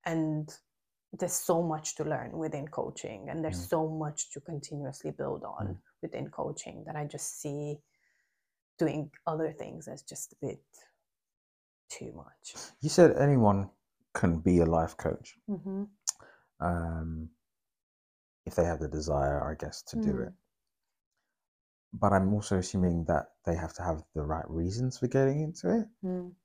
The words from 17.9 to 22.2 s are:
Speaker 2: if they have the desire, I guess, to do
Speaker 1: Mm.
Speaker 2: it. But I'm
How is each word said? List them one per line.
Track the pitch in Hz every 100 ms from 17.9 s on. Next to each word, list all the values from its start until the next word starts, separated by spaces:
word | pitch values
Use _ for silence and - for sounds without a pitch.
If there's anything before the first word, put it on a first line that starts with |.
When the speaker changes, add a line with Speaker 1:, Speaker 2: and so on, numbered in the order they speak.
| _ _ _ _ _ -
Speaker 2:
if | -
they | 85
have | 80
the | 76
desire, | 78 78 71 71 71 -
I | 78
guess, | 73 -
to | - 226
do | 214
Speaker 1:
Mm. | 98 190
Speaker 2:
it. | - _ _ _ _ _ _ _ _ _ _ _ _ _ _ _
But | 90 101
I'm | 95